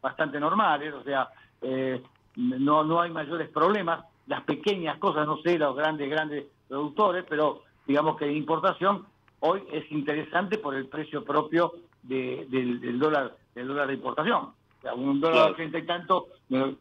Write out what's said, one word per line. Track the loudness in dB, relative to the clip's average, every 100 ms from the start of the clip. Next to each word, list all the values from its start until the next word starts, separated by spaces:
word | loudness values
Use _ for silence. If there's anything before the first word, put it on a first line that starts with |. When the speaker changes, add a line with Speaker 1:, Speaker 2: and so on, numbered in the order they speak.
Speaker 1:
bastante | -6 -2 -4 0
normales, | 0 2 2 2 -2
o | -8
sea, | -4 -2 -2 -8 -20 _
eh, | -4 -2 -2 -4 -8 _ _ -4
no, | -2 2 4 4
no | 4 2
hay | 0
mayores | -4 -6 -6 -4
problemas. | 2 4 4 0 -4 -6 _ -6
Las | -6
pequeñas | -4 -2 0 0 -2 0
cosas, | 0 2 0
no | 0
sé, | 0 2
los | 2 2
grandes, | 0 0 -2
grandes | -2 -2 -6 -8 _ _
productores, | -4 -2 2 2 2 -2
pero | 0 2 0 -10 _ 0
digamos | 2 2 0
que | -2
la |
importación | -2 0 2 2 2 2 0 -4 _ _ _
hoy | 0 0 -2
es | -8 -4
interesante | -4 -2 -2 -2 -2 -2 -4
por | -4
el | -6 -6
precio | -8 -8 -8
propio | 0 0 2 2 2 -2 -18 _
de, | -6 -4 -4 -6 -2
del, | -2 0 -2
del | -2 0
dólar, | 2 2 -2 -8 _
del | -12 -6
dólar | -2 -2
de |
importación. | -2 -4 -2 0 0 -2
O | -12 _ _
sea, | -8
un | -4 0 2
dólar | 4 6
Speaker 2:
Claro. | 4
Speaker 1:
ochenta | 2 -4 -6
y | -4
tanto, | -4 2 0 0 -14 _
eh, | 0 0 -2